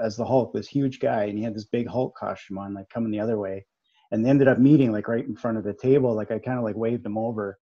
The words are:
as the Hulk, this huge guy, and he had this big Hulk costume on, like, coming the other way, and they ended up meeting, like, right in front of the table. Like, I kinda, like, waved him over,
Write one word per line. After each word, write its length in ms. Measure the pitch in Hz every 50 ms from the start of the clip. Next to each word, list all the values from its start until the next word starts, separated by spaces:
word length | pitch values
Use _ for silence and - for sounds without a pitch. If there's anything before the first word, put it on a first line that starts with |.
as 140 | 113 113 104
the 80 | 113 117
Hulk, 280 | 107 127 131 113 -
this 160 | - 107 104 -
huge 320 | - 143 139 135 131 -
guy, 240 | 131 123 120 113 104
and 140 | 104 104 107
he 60 | 110
had 100 | 117 104
this 100 | 110 107
big 240 | _ - 120 117 -
Hulk 260 | - 123 135 - -
costume 440 | - 110 101 98 - - - 98 95
on, 160 | 98 101 101
like, 140 | 95 95 _
coming 200 | - 117 117 110
the 100 | 104 104
other 180 | 107 113 113 104
way, 260 | 101 95 95 98 101 _ _ _ _ _ _ _ _ _
and 140 | - 107 113
they 60 | 127
ended 180 | 143 139 135 131
up 100 | 123 110
meeting, 340 | 127 139 151 139 135 117
like, 160 | 107 104 101 -
right 180 | 117 117 131
in 80 | 135 107
front 220 | - - 117 113
of 80 | 110 95
the 80 | 104
table. 420 | 101 - - 127 135 143 127 123 113
Like, 160 | 107 104 -
I 80 | 113 107
kinda, 220 | - 127 127 123
like, 160 | 117 110 101
waved 300 | 113 113 113 120 120 120
him 100 | 104 104
over, 420 | 110 113 117 117 107 104 98 95 _